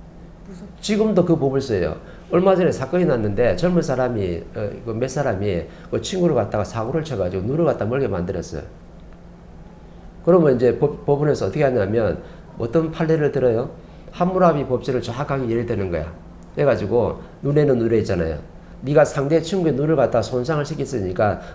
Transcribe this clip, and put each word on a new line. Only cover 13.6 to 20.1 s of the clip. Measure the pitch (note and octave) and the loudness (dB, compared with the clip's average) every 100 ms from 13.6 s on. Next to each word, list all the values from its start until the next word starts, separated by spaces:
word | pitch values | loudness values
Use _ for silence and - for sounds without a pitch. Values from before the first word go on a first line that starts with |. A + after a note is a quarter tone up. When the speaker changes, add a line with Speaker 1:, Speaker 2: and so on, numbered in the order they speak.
| - - - - - | -2 -10 -18 -18 -18
Speaker 2:
함무라비 | - F3+ F#3 F3+ D3 B2 | -2 0 4 4 4 0
법제를 | B2 - B2+ | -2 0 -2
정확하게 | A2 A#2+ C#3+ C#3 A#2+ | -4 -6 -4 -2 0
예를 | A2+ A#2+ | -2 0
드는 | G#2+ F#2+ | -2 -2
거야. | E2 - - - - - | -2 -4 -10 -18 -20 -10
그래가지고 | - C#3+ G#2+ G2+ A#2+ F#2+ D#2+ - - | 0 2 2 2 2 0 -4 -12 -6
눈에는 | C#3+ C#3+ C#3+ B2 | 0 4 4 4
눈에 | A2+ A2+ | 4 2
있잖아요. | G2+ F#2 E2 D2+ - - - - | 2 0 -2 -4 -10 -20 -20 -12
네가 | B2+ D3 | 2 4
상대 | D3 D3 C#3 D#3+ | 4 2 2 2
친구의 | D#3+ F#3+ D#3+ | 2 0 0
눈을 | B2+ D3+ D3+ | 2 2 2
갖다 | A#2 | 4